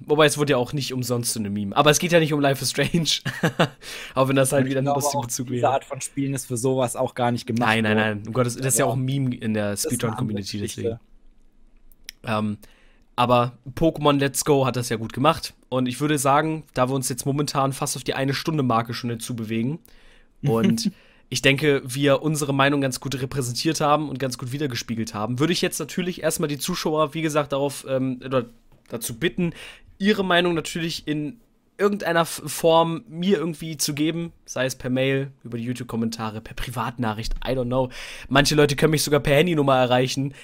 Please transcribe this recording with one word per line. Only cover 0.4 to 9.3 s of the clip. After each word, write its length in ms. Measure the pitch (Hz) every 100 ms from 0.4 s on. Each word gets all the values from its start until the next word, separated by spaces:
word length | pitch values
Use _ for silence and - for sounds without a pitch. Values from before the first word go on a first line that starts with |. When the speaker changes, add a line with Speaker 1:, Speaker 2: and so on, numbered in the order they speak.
| 147
Speaker 1:
ja 40 | 127
auch 160 | 123
nicht 180 | 147 123
umsonst 400 | 127 120 120 120
zu 60 | 113
einem 160 | 101
Meme. 200 | 104 101
Aber 160 | 123 147
es 80 | 147
geht 140 | 175
ja 80 | 170
nicht 140 | 151
um 60 | 147
Life 220 | 139 135
is 80 | 131
Strange. 360 | - 135 170 147 - 131 - 156 -
<laughs> 520 | 151 - - - -
Auch 140 | 131 131
wenn 80 | 135
das 160 | 131
halt 80 | 143
Speaker 2:
Und 40 | 131
ich 40 |
Speaker 1:
wieder 100 | 135
ein 20 |
Speaker 2:
glaube 160 | 139 139
Speaker 1:
lustiger 180 | - -
Speaker 2:
auch, 60 | 123
Speaker 1:
Bezug 200 | - 123
Speaker 2:
diese 160 | 120
Speaker 1:
wäre. 100 | 131
Speaker 2:
Art 120 | 135 -
von 140 | 135
Spielen 320 | - 139 139
ist 100 | 135 -
für 120 | 120
sowas 380 | 131 131 123 107
auch 180 | 127
gar 160 | - 120
nicht 140 | 120 -
gemacht 140 | 113 113
Speaker 1:
Nein, 180 | 110
nein, 120 | 107 110
Speaker 2:
worden. 120 | 107 104
Speaker 1:
nein. 80 | 110
Um 60 |
Gottes, 220 | 120 123 117
das 100 | 135
ist 40 | 151
ja 60 |
Speaker 2:
Aber 80 | 131
Speaker 1:
auch 40 | 127
ein 80 | 131
Meme 280 | 139 127